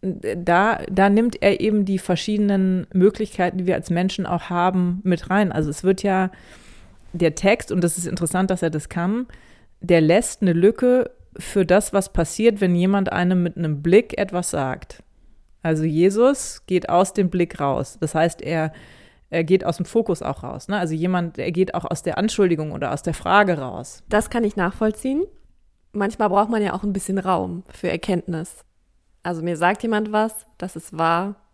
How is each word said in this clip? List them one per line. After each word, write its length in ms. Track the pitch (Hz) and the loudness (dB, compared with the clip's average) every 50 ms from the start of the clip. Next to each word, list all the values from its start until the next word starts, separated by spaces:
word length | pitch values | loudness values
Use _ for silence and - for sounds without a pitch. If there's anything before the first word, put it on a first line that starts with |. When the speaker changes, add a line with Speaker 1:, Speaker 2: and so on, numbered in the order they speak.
Speaker 1:
da, 800 | - 190 185 - - 107 104 175 175 175 170 175 196 220 233 - - - | -4 -6 -6 -6 -6 -6 -6 -4 0 2 2 4 4 2 0 -2 -4 -4
da 180 | 190 190 190 202 | 2 4 4 6
nimmt 340 | 202 214 233 240 - - | 6 4 4 2 0 2
er 180 | - 202 202 - | 2 2 2 2
eben 260 | - 220 208 208 196 | 0 0 2 2 0
die 120 | 190 196 185 | 0 -2 -2
verschiedenen 880 | - - 180 165 - - 208 208 208 202 202 196 190 190 185 185 - _ | 0 -2 -2 -2 0 -2 -2 0 2 2 2 2 2 2 0 -2 -4 _
Möglichkeiten, 680 | - 185 180 208 208 - 220 - - - 180 180 180 185 | 2 4 4 4 4 2 -8 -6 -2 -2 -2 -2 0 -2
die 80 | 180 | -2
wir 80 | 180 180 | 0 -2
als 140 | - 170 - | -2 -2 -2
Menschen 380 | 170 170 180 190 - - 180 | -2 0 0 -2 -2 -4 -4
auch 240 | - 180 170 - - | -2 -4 -4 -4 -4
haben, 500 | 180 175 175 185 185 185 180 175 180 185 - | -2 0 2 2 2 2 0 0 -2 -2 0
mit 260 | 185 180 165 - - | 0 -2 -2 0 0
rein. 220 | 185 202 214 185 | 2 2 2 2
Also 180 | - 156 156 156 | 0 -2 -2 -2
es 140 | 151 - - | -4 -2 0
wird 180 | 185 190 190 | 0 0 2
ja 280 | - 202 190 185 190 185 - - - - - - - - - - - - - - - - - | 2 0 2 2 0 -2 -4 -10 -20 -20 -20 -20 -20 -20 -20 -20 -20 -20 -20 -20 -20 -14 -4
der 200 | 170 175 165 156 | 2 2 2 2
Text, 380 | - - 190 220 240 - - | 2 2 2 2 2 0 -4
und 100 | 202 185 | -2 0
das 140 | 175 170 - | 0 0 0
ist 100 | - 170 | -2 -6
interessant, 440 | 165 - 185 175 160 - 185 190 190 | -6 -4 -4 -4 -2 0 0 0 0
dass 120 | 185 180 | 0 0
er 80 | - 165 | -2 -2
das 200 | 160 156 - - | -2 -4 -8 -6
kann, 360 | - 170 170 185 208 240 254 - - - - - - - _ _ - _ | -6 -4 -2 -2 -2 -4 -6 -8 -14 -20 -20 -20 -20 -20 _ _ -20 _
der 220 | - 170 175 165 | 0 4 4 4
lässt 400 | 160 156 170 208 233 - - _ | 6 6 4 4 2 0 -4 _
eine 100 | 214 185 | 0 2
Lücke 580 | 170 170 175 202 226 - 254 247 247 254 240 - - _ - _ - - | 4 6 4 4 4 4 2 4 4 4 2 -2 -6 _ -20 _ -18 -14
für 260 | - - - 202 185 | -14 -4 0 0 2
das, 300 | 165 180 202 208 - - | 4 4 2 2 2 -2
was 180 | 196 190 - | -2 -2 0
passiert, 480 | _ - 165 - - - 214 233 214 202 | _ -2 -2 -2 -2 2 2 4 4 4
wenn 160 | 202 180 175 | 2 2 2
jemand 340 | 175 175 185 196 202 190 - | 2 2 2 2 2 0 0
einem 320 | - - 175 180 185 180 | 0 0 2 2 2 2
mit 140 | 175 175 - | 0 0 -2
einem 240 | - 170 156 151 143 | -4 -4 -4 -4 -2
Blick 380 | 147 165 180 220 247 - - - | 2 4 6 4 4 4 -4 -6
etwas 320 | 202 196 190 180 180 - | -4 -4 -4 -6 -4 -4
sagt. 520 | - 156 135 131 127 - - _ - - - _ _ _ _ - - - _ _ - _ | -4 -4 -4 -4 -6 -8 -10 _ -20 -20 -20 _ _ _ _ -20 -20 -20 _ _ -20 _
Also 220 | _ 165 160 156 156 | _ -2 0 0 0
Jesus 840 | 165 151 156 175 196 196 214 240 262 285 269 - - - - _ | 0 2 4 4 4 4 4 4 4 2 0 -4 -12 -12 -16 _
geht 240 | - 185 180 - - | -2 -2 -2 0 2
aus 240 | - 175 196 - - | 2 2 2 2 2
dem 160 | - 190 180 | 0 0 0
Blick 280 | - 180 175 165 - - | 2 0 -2 -2 -2 -4
raus. 380 | 143 139 135 - - - - - | -2 -2 -2 -2 -4 -6 -8 -8
Das 140 | - 151 - | -8 -4 0
heißt, 280 | 160 160 170 - - | 2 0 0 0 -4
er, 300 | - - 170 160 156 160 160 - - - - - - - _ _ _ _ | -8 -6 -4 -2 -4 -4 -6 -12 -20 -20 -20 -20 -20 -20 _ _ _ _
er 140 | - 165 170 | -4 -2 0
geht 200 | 151 185 190 - | 2 2 2 2
aus 120 | - 165 | -2 -4
dem 100 | - 185 | -4 -6
Fokus 360 | - - 226 226 - 180 - | -2 -2 -2 0 0 -4 -4
auch 200 | - - 143 - | -4 -8 -8 -8
raus, 240 | - 127 - - - - | -10 -12 -12 -12 -8 -6
ne? 100 | 196 208 | -4 -2
Also 160 | 175 160 160 | -2 -2 -2
jemand, 440 | 156 165 180 185 180 170 170 - - | -2 -2 0 0 -2 -2 -4 -6 -6
er 140 | - - | -6 -4
geht 220 | 170 180 190 185 - | 0 0 -2 0 -2
auch 100 | 175 - | -6 -4
aus 180 | - - - | -4 -6 -4
der 160 | - - - - | -4 -4 -4 -2
Anschuldigung 540 | 202 220 - - 202 185 170 151 156 151 | -2 -2 0 2 2 2 2 0 -2 -6
oder 200 | 143 - - - | -6 -6 -4 -4
aus 100 | - 143 | -4 -4
der 120 | - 175 156 | -4 -6 -6
Frage 440 | - - 175 180 202 208 190 175 147 | -4 -2 2 4 4 4 4 2 -2
raus. 440 | 131 127 95 82 139 - - - - - | -4 -8 -10 -10 -12 -14 -16 -20 -6 0
Speaker 2:
Das 200 | - 208 220 - | 0 0 0 0
kann 140 | - 240 | -2 -2
ich 140 | 233 208 214 | -2 -2 -2
nachvollziehen. 680 | 214 180 180 - - 220 214 214 - - 262 269 294 370 415 - - _ - _ _ _ _ _ _ _ _ | 0 -2 -2 -2 0 -2 -2 -2 -2 -6 -4 -2 -2 -4 -4 -8 -20 _ -20 _ _ _ _ _ _ _ _
Manchmal 360 | - 208 202 196 - - 220 202 | -6 -4 -4 -4 -2 0 0 2
braucht 220 | 180 202 214 214 | 2 2 2 2
man 120 | 233 220 | 0 0
ja 120 | 208 190 - | 0 -2 -2
auch 80 | 202 | -4
ein 100 | - 208 | -4 -4
bisschen 260 | 190 196 - - 190 190 | -4 -4 -4 -2 -4 -2
Raum 440 | 190 190 185 170 185 185 170 175 - - | 0 0 0 0 -2 -4 -6 -10 -12 -16
für 200 | - - - 180 | -16 -6 -4 -4
Erkenntnis. 760 | - 170 - - 190 175 - - 170 160 170 - - - _ _ _ _ _ _ _ _ _ _ _ _ | -4 -4 -2 -2 -2 -2 -2 -4 -8 -8 -8 -10 -14 -20 _ _ _ _ _ _ _ _ _ _ _ _
Also 200 | _ 175 175 165 | _ -8 -6 -4
mir 140 | 160 175 175 | -4 -4 -2
sagt 260 | 156 170 180 208 - - | 2 2 0 0 0 -2
jemand 260 | 226 220 208 220 208 | -2 -2 -2 -2 0
was, 340 | 208 214 214 226 - - - _ _ _ | 0 0 0 0 -4 -8 -12 _ _ _
das 180 | - 185 - | -12 -10 -10
ist 220 | 165 - - - 160 | -12 -16 -14 -4 -2
wahr 380 | 165 165 170 170 185 202 202 _ _ _ | 0 2 2 0 -2 -4 -8 _ _ _